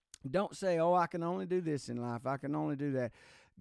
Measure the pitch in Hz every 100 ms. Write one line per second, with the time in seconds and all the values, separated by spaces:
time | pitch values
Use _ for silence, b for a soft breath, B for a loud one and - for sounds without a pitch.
0 | _ - 135 156 202 - 190 170 165 180
1 | 170 175 170 185 180 185 165 143 - 120
2 | 120 120 131 135 139 151 156 143 143 131
3 | 120 B B B B -